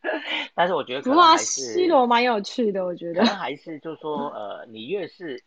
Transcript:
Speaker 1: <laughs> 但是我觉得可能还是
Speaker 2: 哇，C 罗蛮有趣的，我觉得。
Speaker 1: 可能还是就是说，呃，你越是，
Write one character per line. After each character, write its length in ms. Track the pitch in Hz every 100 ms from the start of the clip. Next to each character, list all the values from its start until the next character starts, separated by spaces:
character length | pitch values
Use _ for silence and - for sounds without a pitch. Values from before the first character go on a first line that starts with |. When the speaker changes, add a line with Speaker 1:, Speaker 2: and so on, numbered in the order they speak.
| -
Speaker 1:
<laughs> 480 | 311 277 - 285
但 140 | - 175
是 80 | 170
我 80 |
觉 100 | 123
得 80 | 127
可 80 | 185
能 100 | 294
还 160 | 339 330
是 240 | - -
Speaker 2:
哇， 120 | -
C 140 | 427 359
罗 180 | 302 240
蛮 160 | 233
有 180 | 247 220
趣 320 | 196 - 226
的， 140 | 190 180
我 100 | 170
觉 160 | 170
得。 100 | 170
Speaker 1:
可 40 | 220
能 100 | 202
还 200 | 139 143
是 240 | - 151
就 160 | 165 151
是 60 |
说， 280 | 156 147 143
呃， 380 | 113 104 92 117
你 200 | 110 113
越 200 | 196 156
是， 360 | - 175 123